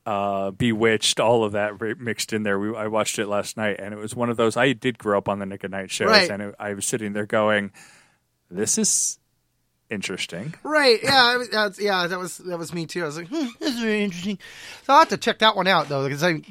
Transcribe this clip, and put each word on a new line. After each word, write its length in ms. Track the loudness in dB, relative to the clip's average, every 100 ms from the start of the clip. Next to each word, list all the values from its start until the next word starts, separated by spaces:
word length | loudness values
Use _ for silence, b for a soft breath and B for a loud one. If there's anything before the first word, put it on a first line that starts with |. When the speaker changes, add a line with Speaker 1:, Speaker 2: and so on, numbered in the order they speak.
| -4
Speaker 1:
uh, 460 | -2 0 -2 -2
Bewitched, 720 | 0 0 2 2 2 0 2
all 240 | 4 4 2
of 80 |
that 260 | 0 -2 -4
ri-, 160 | -6 -6
mixed 380 | -6 -6 -4
in 100 | -2
there. 160 | 0 0
We, 160 | -2 -4
I 120 | -2
watched 320 | 0 0 -2
it 80 | -2
last 280 | -2 -4 -4
night, 220 | -4 -4
and 140 | -8
it 40 | -10
was 200 | -10 -4
one 120 | -2
of 60 | 2
those, 220 | 2 4
I 160 | 2
did 240 | 2 -2 -2
grow 200 | 0 2
up 120 | 0
on 100 | -2
the 60 | -6
Nick 180 | -8
at 80 | -8
Night 180 | -8 -6
shows, 200 | -2 4
Speaker 2:
Right. 200 | 4 4
Speaker 1:
and 120 | -2
it, 140 | -8 -8
I 140 | -8
was 120 | -6 -4
sitting 280 | -4 -4
there 120 | -4 0
going, 460 | 2 2 2 -2 b b b b b _ _ _
"This 260 | -4 -2 0
is 400 | 0 0 -2 -6 _ _ _ _ _ _ -10
interesting." 680 | -8 -6 -8 -8 -8 -10 -10
Speaker 2:
Right, 380 | -2 2 4 4
yeah, 220 | 4 6
I 140 | 6 4
was, 100 | 0
that's, 280 | 0 -2 0
yeah, 260 | 0 2 0
that 140 | -2
was, 200 | -6 -8
that 200 | -8 -6
was 140 | -6
me 120 | -6 -6
too. 180 | -6
I 20 | -6
was 100 | -6
like, 140 | -6
"Hmm, 180 | -4 -4 -4
this 140 | -6 -2
is 40 |
very 240 | 0 0
interesting." 360 | -2 -4 -6 -6 B B B B 4
So 60 |
I'll 80 | 6
have 80 | 6
to 100 | 2
check 220 | -2 2
that 160 | 4 4
one 120 | 4
out 200 | 4 2
though, 160 | 0
because 180 | -2 0
I, 200 | 0 0 -2